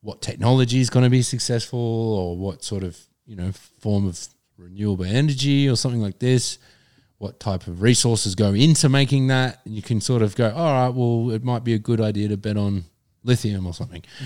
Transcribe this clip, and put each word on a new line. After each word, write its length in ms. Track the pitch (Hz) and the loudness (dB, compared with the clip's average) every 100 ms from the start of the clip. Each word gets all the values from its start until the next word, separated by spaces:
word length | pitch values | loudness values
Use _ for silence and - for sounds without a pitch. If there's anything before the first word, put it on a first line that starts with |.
what 200 | 107 - | -14 -10
technology 600 | - - 113 131 123 123 | -10 -2 2 4 4 2
is 100 | 123 | 2
gonna 200 | 127 123 | 4 4
be 120 | 127 | 4
successful 560 | 120 123 - 117 - 123 | 2 -4 -2 -4 -4 -4
or 580 | 117 113 113 107 90 87 | -2 -2 0 0 -2 -4
what 280 | 95 85 | -6 -8
sort 180 | - 101 | -8 -6
of, 160 | 92 82 _ _ _ | -6 -10 _ _ _
you 100 | 104 | -8
know, 160 | 90 92 _ _ | -6 -8 _ _
form 300 | 110 101 98 | -2 0 0
of 100 | 85 - _ _ _ | -4 -14 _ _ _
renewable 460 | 87 92 104 92 | -20 -6 -2 -2
energy 640 | 90 113 151 139 139 139 139 | 0 0 0 0 0 2 2
or 60 | 120 | 0
something 240 | 131 120 | -2 -2
like 160 | 104 92 | -4 -2
this, 400 | 123 127 - - _ _ _ _ _ _ | 2 2 0 -10 _ _ _ _ _ _
what 200 | 101 - | -14 -8
type 300 | - 95 - | -6 -6 -6
of 120 | 87 | 0
resources 540 | 107 123 120 110 - | 4 4 4 0 -2
go 180 | 92 107 | 0 2
into 340 | 98 147 151 147 | 4 4 6 4
making 400 | 139 135 139 131 | 4 2 2 2
that. 320 | 131 127 - | 2 0 -6
And 80 | - | -12
you 100 | 107 | -12
can 180 | - 113 | -4 -4
sort 200 | - 123 | 0 2
of 120 | 110 | 0
go, 160 | 101 117 | 2 0
"All 200 | 113 170 | 2 0
right, 160 | 135 127 | 2 0
well, 420 | 127 120 117 120 | 0 0 2 0
it 140 | 110 | -2
might 180 | 123 120 | -2 -2
be 120 | 120 | 0
a 40 | 113 | -2
good 220 | 107 117 | 0 0
idea 260 | 107 104 104 | 0 0 -2
to 80 | 104 | -2
bet 200 | 107 104 | -2 -2
on 300 | 101 101 85 _ _ _ | -2 -2 -6 _ _ _
lithium 440 | 123 123 110 98 92 | 0 0 2 -4 -6
or 40 | |
something." 280 | 85 - 90 - - | -8 -10 -12 -20 -14